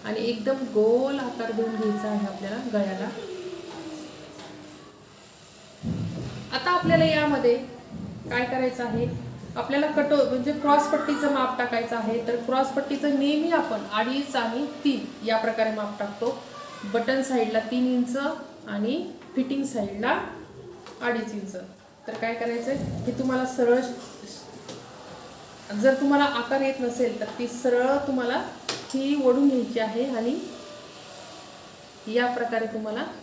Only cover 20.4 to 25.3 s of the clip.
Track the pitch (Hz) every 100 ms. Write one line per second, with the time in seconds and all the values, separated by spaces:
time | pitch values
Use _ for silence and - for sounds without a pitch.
20.4 | - - - - - - 240 233 208 208
21.4 | 190 185 185 - - - - 220 226 233
22.4 | 240 233 240 277 - - - 240 262 254
23.4 | 254 - 240 247 254 - - - - -
24.4 | - - - - - - - - -